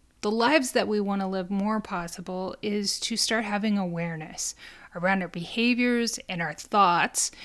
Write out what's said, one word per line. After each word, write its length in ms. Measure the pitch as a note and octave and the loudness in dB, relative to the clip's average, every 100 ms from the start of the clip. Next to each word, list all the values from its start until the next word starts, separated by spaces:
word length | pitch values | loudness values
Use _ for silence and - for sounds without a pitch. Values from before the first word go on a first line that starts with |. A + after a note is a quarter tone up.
| _ _ | _ _
the 80 | G#3 | -2
lives 440 | A3 A#3 D4+ B3+ | 2 4 4 4
that 160 | B3 G3+ | 0 2
we 100 | G#3+ | 2
want 220 | G3 G3 | 0 0
to 60 | F#3+ | 0
live 220 | F#3+ F3+ | -2 -2
more 300 | G3 G3+ A3 | 0 0 0
possible 760 | - F#3+ E3+ - F3+ F#3 F#3 - | -2 -6 -6 -10 -8 -6 -6 -6
is 380 | G#3+ G#3 G3 - | -4 -2 -2 -2
to 160 | - A3 | -2 0
start 300 | - A3+ G#3+ | 0 0 0
having 320 | G#3 A3 G3+ | 0 2 2
awareness 760 | F3+ E3+ E3+ D#3+ D#3 - - - - - - | 0 -2 -4 -6 -10 -8 -8 -10 -16 -20 -14
around 280 | F3 F3 G3 | -2 2 2
our 80 | F3 | 0
behaviors 880 | F3 E3+ - A#3+ A#3+ B3 A#3+ A#3 - - | -6 -6 0 2 4 2 2 0 -4 -6
and 140 | F3+ | -6
our 120 | D#3+ | -4
thoughts, 800 | D3+ - G#3+ F#3+ E3+ E3+ - - - | -6 0 4 6 6 2 0 -2 -4